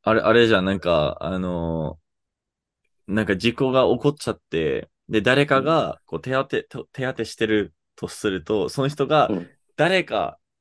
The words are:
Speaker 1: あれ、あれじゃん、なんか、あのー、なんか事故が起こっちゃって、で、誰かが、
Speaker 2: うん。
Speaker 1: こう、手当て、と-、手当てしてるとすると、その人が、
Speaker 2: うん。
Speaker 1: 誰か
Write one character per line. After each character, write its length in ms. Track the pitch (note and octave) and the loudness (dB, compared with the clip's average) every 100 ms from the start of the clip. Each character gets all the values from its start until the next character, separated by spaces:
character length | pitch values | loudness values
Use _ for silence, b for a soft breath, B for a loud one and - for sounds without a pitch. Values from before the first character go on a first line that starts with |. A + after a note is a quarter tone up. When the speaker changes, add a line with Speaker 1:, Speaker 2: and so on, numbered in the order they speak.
Speaker 1:
あ 120 | - | 2
れ、 60 | A2+ | 2
あ 120 | - | 4
れ 160 | A#2 A#2 | 6 6
じ 60 | |
ゃ 60 | G2+ | 4
ん、 40 | |
な 100 | F#2 | 2
ん 60 | G2 | 0
か、 380 | F2 D#2+ D2+ - | 2 2 2 -2
あ 180 | D#2+ F#2 | -6 -4
の 600 | F2+ F2 E2 E2 D2+ D#2 _ _ _ _ _ _ _ _ _ _ - | -4 -4 -4 -4 -6 -8 _ _ _ _ _ _ _ _ _ _ -4
ー、 60 | |
な 80 | G#2 | -2
ん 40 | G#2+ | 0
か 100 | F#2 | 0
事 180 | A2+ | 0
故 160 | A#2 C3+ | 0 2
が 140 | C3 | 4
起 140 | G2 A#2+ | 2 2
こ 100 | C#3+ | 0
っ 40 | |
ち 140 | D3 - | -2 -8
ゃ 40 | |
っ 80 | - _ | -8 _
て、 380 | E2 D#2 C2 - _ - | -2 -2 -2 -8 _ -4
で、 120 | A2 | 0
誰 240 | G#2+ C3 | 2 2
か 160 | C#3+ C3+ | 4 2
が、 300 | C3+ D#3+ G2+ | 2 0 -2
Speaker 2:
う 20 | |
ん。 20 | - _ | -8 _
Speaker 1:
こ 100 | C#3+ | -10
う、 40 | |
手 80 | B2+ | -4
当 140 | C3 | -4
て、 180 | C3 C3 | -2 -6
と-、 220 | - C3+ - | -6 -16 -14
手 100 | - | -8
当 100 | B2+ | -8
て 120 | B2+ | -6
し 120 | A2 - | -10 -4
て 100 | A2 | 0
る 280 | G#2+ F#2 _ _ - | 0 -2 _ _ -12
と 120 | G#2+ | -12
す 200 | - G#2+ | -4 -4
る 120 | F#2+ | -4
と、 260 | E2 G#2+ F#2 | -2 -2 -2
そ 140 | - | -2
の 60 | C3+ | -4
人 180 | D3 C3+ | -2 0
が、 220 | D3+ B2 | 2 2
Speaker 2:
う 80 | F#2+ | -2
ん。 140 | F2 _ _ - | -8 _ _ -2
Speaker 1:
誰 280 | D#3+ F#3 | 2 2
か 340 | - G#2+ D#2+ - _ _ | 0 -4 -4 -8 _ _